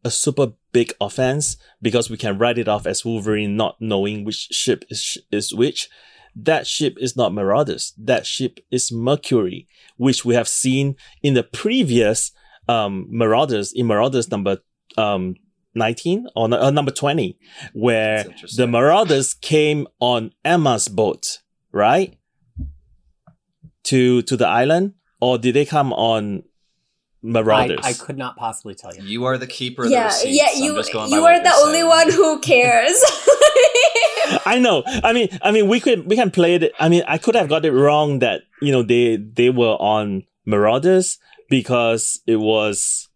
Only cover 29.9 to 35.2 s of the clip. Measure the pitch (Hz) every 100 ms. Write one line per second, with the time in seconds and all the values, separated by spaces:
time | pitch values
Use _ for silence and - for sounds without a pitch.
29.9 | 254 220 185 262 285 294 277 285 302 -
30.9 | - - 302 339 339 349 277 294 320 330
31.9 | 330 320 330 320 311 - - 247 233 262
32.9 | 359 508 - - - 605 605 539 480 622
33.9 | 679 659 - - - - 247 247 160 -
34.9 | 247 226 240